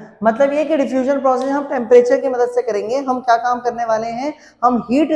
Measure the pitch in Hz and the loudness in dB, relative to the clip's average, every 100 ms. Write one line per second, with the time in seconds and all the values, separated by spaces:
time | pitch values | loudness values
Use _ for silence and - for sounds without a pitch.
0 | - - 214 220 277 285 294 311 226 262 | -16 -4 0 2 0 0 0 0 0 -2
1 | 254 277 262 247 269 285 277 254 220 247 | 0 0 0 0 -2 -4 -4 -4 4 6
2 | 240 262 269 247 240 247 233 202 208 269 | 6 2 0 0 0 0 -2 -2 -2 -4
3 | 262 254 240 233 247 247 240 233 233 220 | -2 -2 0 2 0 -2 -4 -4 -2 -2
4 | 226 233 285 - - - 247 240 208 269 | -4 -6 -8 -8 -16 0 0 2 0 2
5 | 302 | 2